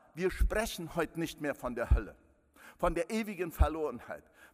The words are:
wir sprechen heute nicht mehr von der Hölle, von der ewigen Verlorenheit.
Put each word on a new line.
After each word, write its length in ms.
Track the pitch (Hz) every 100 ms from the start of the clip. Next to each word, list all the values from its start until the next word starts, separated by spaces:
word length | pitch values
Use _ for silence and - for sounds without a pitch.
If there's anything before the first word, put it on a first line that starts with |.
| -
wir 180 | 156 185
sprechen 640 | - - 214 214 - 160 175
heute 240 | 156 160
nicht 200 | 165 -
mehr 140 | 151
von 220 | 131 127 120
der 140 | 113
Hölle, 260 | 165 98 - _ _ _ - - -
von 180 | - 170
der 140 | 170
ewigen 420 | 220 220 175 175
Verlorenheit. 760 | - 151 160 151 117 - 76 - _ -